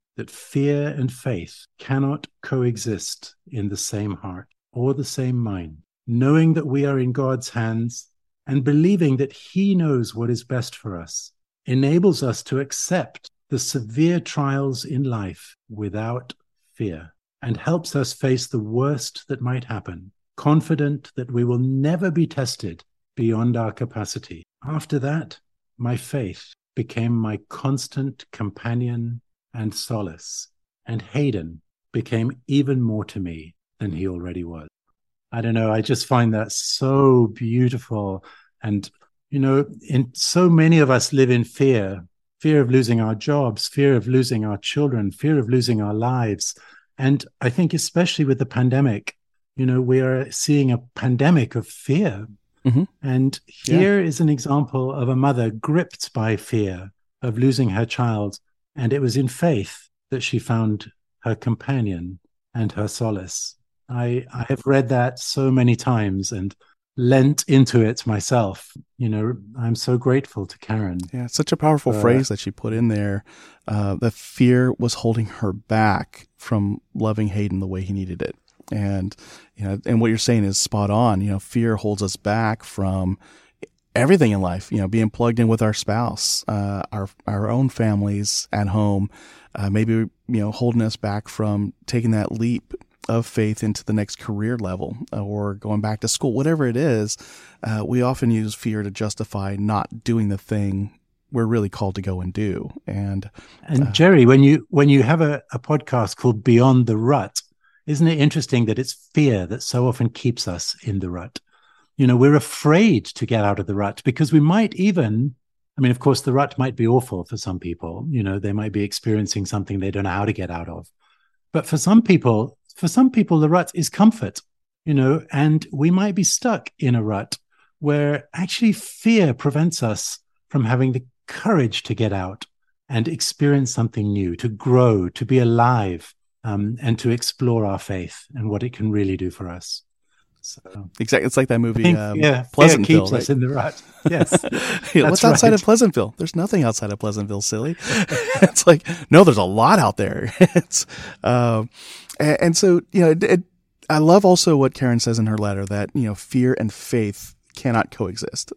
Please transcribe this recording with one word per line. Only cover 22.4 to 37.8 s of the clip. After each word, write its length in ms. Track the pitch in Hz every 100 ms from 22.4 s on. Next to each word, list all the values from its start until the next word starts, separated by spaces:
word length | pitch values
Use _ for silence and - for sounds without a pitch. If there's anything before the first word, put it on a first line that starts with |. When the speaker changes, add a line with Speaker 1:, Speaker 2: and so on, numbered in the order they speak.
| 123 - 101 82 _ _ _ -
Speaker 1:
beyond 400 | 113 113 120 117
our 160 | 110
capacity. 680 | - 120 113 104 - - 82 - _ 131
After 320 | 156 - 147
that, 380 | 135 160 - - _ _ _ _
my 180 | 120 123
faith 560 | - 143 98 80 - _ _
became 380 | - 113 117 117
my 260 | 117 110 104 -
constant 760 | - 135 139 - 139 135 - -
companion 880 | - 101 - 120 120 123 120 117 117 - _ _ 117
and 160 | 107
solace, 720 | - - 113 95 78 - - - _ _ _
and 160 | - 117
Hayden 600 | 92 139 143 104 80 85 _ _ _
became 400 | - - 113 117 - -
even 340 | 139 135 131
more 220 | 117 107
to 160 | 95 101
me 340 | 90 80 78 _ _ _
than 140 | 104
he 160 | 80 95
already 340 | 87 90 87
was. 240 | 85 82 76 _ _ _ _ _ _
I 100 | 117
don't 140 | 113
know, 180 | 113 110
I 80 | 110
just 260 | - 123 -
find 280 | 123 117
that 160 | 107 113
so 760 | - - - 135 139 135 127 113
beautiful. 960 | - 117 120 127 123